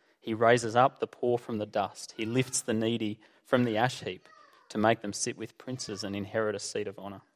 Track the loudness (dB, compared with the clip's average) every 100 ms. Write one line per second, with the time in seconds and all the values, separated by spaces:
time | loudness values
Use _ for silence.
0 | _ _ -6 4 6 6 4 4 4 4
1 | -8 -2 0 0 -2 -6 -2 -2 -2 -6
2 | -14 -8 -2 0 0 -2 -2 0 0 -2
3 | -4 -8 _ _ 0 2 2 2 0 -2
4 | -10 -12 -16 -20 _ _ -10 2 4 4
5 | -2 -6 -6 -8 -12 -14 -12 -10 -8 -8
6 | -6 -6 -4 -2 -2 -2 -4 -6 -6 -8
7 | -14 -14 _